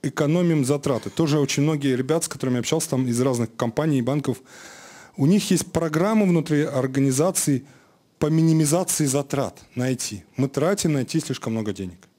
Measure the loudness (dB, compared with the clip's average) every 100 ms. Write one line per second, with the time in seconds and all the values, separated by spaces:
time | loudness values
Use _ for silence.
0 | -6 -2 0 2 2 2 2 0 0 -4
1 | -4 -2 2 2 2 2 0 0 0 -2
2 | 0 -2 -2 -6 -2 -2 0 -2 0 -2
3 | 0 0 0 0 -2 -2 -2 0 0 0
4 | 0 -2 -2 -6 -8 -20 -20 -20 -20 -20
5 | -20 0 2 4 4 0 0 -2 -2 0
6 | 2 2 4 2 2 0 0 0 -2 0
7 | 2 2 2 0 0 -2 -4 -20 _ _
8 | _ _ 0 4 4 4 2 0 0 -2
9 | 0 0 -2 -4 -4 -6 -14 -6 -4 -2
10 | -6 -10 -14 -4 -4 0 -2 0 0 -2
11 | -2 -4 -4 -8 -4 -4 -4 -6 -10 -12
12 | -20